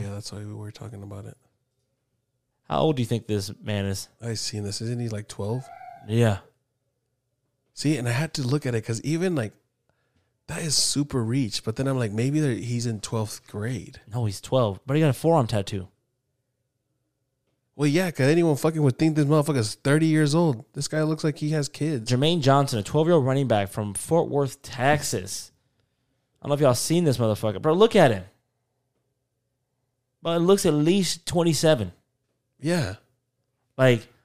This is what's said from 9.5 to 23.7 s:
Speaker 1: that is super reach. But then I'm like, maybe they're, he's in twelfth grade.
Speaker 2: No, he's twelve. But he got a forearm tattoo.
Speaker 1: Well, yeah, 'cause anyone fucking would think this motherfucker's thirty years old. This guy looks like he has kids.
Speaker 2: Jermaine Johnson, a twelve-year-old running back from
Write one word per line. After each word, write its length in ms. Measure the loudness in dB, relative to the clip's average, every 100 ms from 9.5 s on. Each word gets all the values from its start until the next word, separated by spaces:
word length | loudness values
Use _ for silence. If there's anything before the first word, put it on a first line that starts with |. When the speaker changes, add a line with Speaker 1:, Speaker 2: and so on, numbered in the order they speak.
| -10 _ _ _ _ _ _ _ _ -12
Speaker 1:
that 140 | -6
is 140 | -2 0
super 460 | 0 -2 -2 -2
reach. 400 | -2 -2 -2 -4
But 140 | -6 -4
then 100 | -2
I'm 120 | -2
like, 120 | -2
maybe 280 | -2 0 0
they're, 140 | 0
he's 320 | -2 -4 -4 -4
in 140 | -6
twelfth 460 | -6 -6 -6 -10 _
grade. 540 | -8 -6 -8 -10 -18 -10
Speaker 2:
No, 120 | -4
he's 160 | -4 -6
twelve. 400 | -2 0 0 -2 -2
But 100 | 2
he 40 |
got 80 | 2
a 20 |
forearm 340 | 2 2 2 2
tattoo. 400 | -2 -4 -8 -10 _ _ _ _ _ _ _ _ _ _ _ _ _ _ _ _ _ _ -2
Speaker 1:
Well, 100 | 2
yeah, 240 | 2 0
'cause 160 | 2 2
anyone 300 | 4 4 2
fucking 260 | 0 2
would 160 | 2 2
think 160 | 2 2
this 100 | 4
motherfucker's 480 | 4 2 0 -2
thirty 320 | -2 2 2 4
years 280 | 4 4
old. 300 | 2 2 0 -6
This 160 | -8 -4
guy 140 | -2
looks 200 | -2 -2
like 140 | -2 -2
he 120 | -2
has 180 | -2 -4
kids. 420 | -4 -4 -4 0
Speaker 2:
Jermaine 300 | 2 2 2
Johnson, 380 | 4 4 4 -2
a 40 |
twelve-year-old 420 | -2 0 4 4
running 220 | 4 2 2
back 220 | 2
from 240 | 0